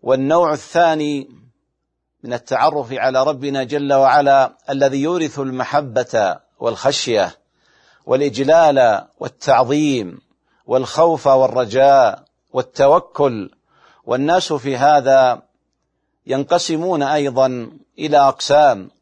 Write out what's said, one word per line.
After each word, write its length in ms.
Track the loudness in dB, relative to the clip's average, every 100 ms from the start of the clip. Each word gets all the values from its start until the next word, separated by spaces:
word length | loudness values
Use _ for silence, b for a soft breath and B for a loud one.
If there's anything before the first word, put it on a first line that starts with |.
والنوع 500 | -2 -2 0 0 0
الثاني 760 | -2 -4 0 0 0 -4 -6 -10 -20 _ _ _ _ _ _ _ _
من 100 | -12
التعرف 600 | -12 -6 -2 0 -2 -8
على 300 | -4 -2 0
ربنا 420 | -2 -4 -6 -6
جل 280 | -6 -6 -2
وعلا 600 | 2 4 4 4 2 2 _ -8
الذي 320 | -2 0 0
يورث 360 | -4 -2 -4 -6
المحبة 960 | -8 -6 -4 -4 -2 -6 -4 -2 -2 -4 _ _
والخشية 760 | -8 -2 -4 -2 -2 -2 -2 -6 _ _ _ _ _ _ -4
والإجلال 1000 | -2 -2 -4 2 4 4 4 2 0 -6 _
والتعظيم 1000 | -14 _ 0 0 2 0 -2 -4 -6 -14 _ _ _ _ -4
والخوف 600 | -4 -2 0 0 2 2
والرجاء 1000 | 2 2 0 -2 2 4 4 2 -2 _ _ _
والتوكل. 1000 | -8 -8 0 2 2 0 -2 -2 -2 -10 _ b b b b
والناس 480 | -6 -4 0 0 -2
في 240 | -6 -6 0
هذا 680 | 2 2 4 4 4 0 _ _ _ _ _ _ _ _ -8
ينقسمون 760 | -6 -2 -2 -2 -4 -4 -4
أيضا 680 | -2 -2 -2 0 0 -2 -12 -18 _ -12
إلى 180 | 0 2
أقسام 720 | 2 0 0 4 4 2 -8 _